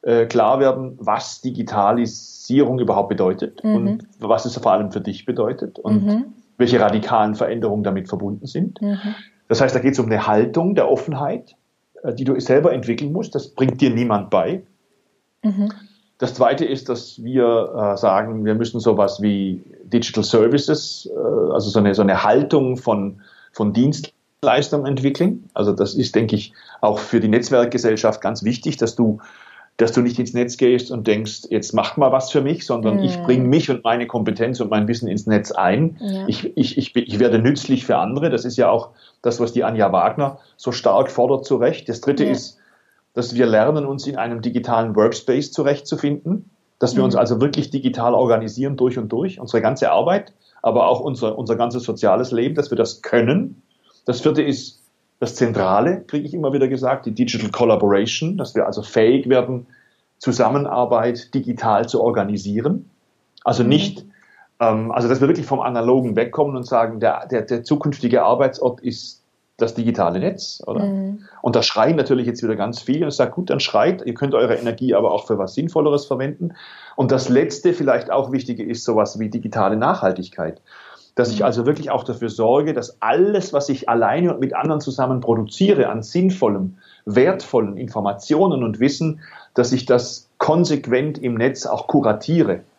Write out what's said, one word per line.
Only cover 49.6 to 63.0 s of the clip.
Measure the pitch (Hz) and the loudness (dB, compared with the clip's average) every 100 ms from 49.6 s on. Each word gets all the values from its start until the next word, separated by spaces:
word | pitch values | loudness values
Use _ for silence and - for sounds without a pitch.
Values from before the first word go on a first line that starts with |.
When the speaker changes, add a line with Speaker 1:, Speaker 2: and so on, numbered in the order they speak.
Speaker 1:
ganze | 110 139 - | 0 0 2
Arbeit, | 82 160 196 202 _ _ _ | 2 2 0 -4 _ _ _
aber | 117 113 87 | 0 2 4
auch | 117 | 2
unser, | 135 123 110 110 | -2 -4 -4 -4
unser | 110 113 | -4 -2
ganzes | 120 123 | -2 -2
soziales | 117 101 104 95 127 | -6 0 2 2 2
Leben, | 117 120 160 | 0 -2 -2
dass | - | -2
wir | - | 0
das | 113 - | -2 -2
können. | - 120 117 165 262 - _ _ _ _ - | 0 2 4 2 -2 -10 _ _ _ _ -6
Das | 123 | 0
Vierte | 156 143 | 0 2
ist | 143 - - _ _ _ _ _ | 0 -2 -6 _ _ _ _ _
das | 117 - | -8 0
Zentrale, | 120 104 92 98 135 180 - | 0 2 2 4 2 0 -4
kriege | 147 147 | -6 -6
ich | |
immer | 175 147 | -4 -2
wieder | 139 131 | 0 0
gesagt, | 131 127 113 - | 0 -2 -2 -4
die | |
Digital | 107 120 117 107 | -2 -2 -2 -4
Collaboration, | - 117 104 101 98 113 - 160 196 | 0 4 4 4 2 0 -2 -4 -4
dass | - 113 | -4 -2
wir | - | -2
also | 104 | -4
fähig | 104 120 110 135 123 | -2 2 4 4 4
werden, | 127 123 127 120 _ _ _ _ _ | 2 2 -6 -10 _ _ _ _ _
Zusammenarbeit | - 120 113 139 143 120 120 120 117 120 - | -4 2 2 2 -2 -2 2 2 0 -4 -4
digital | 139 127 120 113 104 117 | -6 -4 -4 2 2 2
zu | 117 | 2
organisieren. | 117 113 98 104 98 104 127 226 - _ | 2 2 -2 -4 -4 -2 -2 -4 -6 _